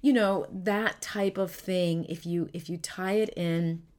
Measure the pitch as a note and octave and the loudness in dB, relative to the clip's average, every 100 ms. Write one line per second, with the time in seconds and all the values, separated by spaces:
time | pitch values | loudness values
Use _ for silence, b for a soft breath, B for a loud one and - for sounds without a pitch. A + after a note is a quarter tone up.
0 | - B3+ G3+ G3 - F#3+ F#3 G3+ A3 - | 6 6 4 2 -2 -4 0 0 0 -4
1 | - G#3+ G3 F#3+ F#3 - - F#3 F3 E3 | -8 0 0 0 -4 -4 -2 0 2 0
2 | - E3 E3+ F3 E3 F3 E3 E3+ - - | -2 -8 -4 -2 -2 -6 -8 -8 -6 -6
3 | F#3+ G#3 A3 - E3+ E3 E3+ E3 - | 0 2 0 0 0 2 0 -2 -8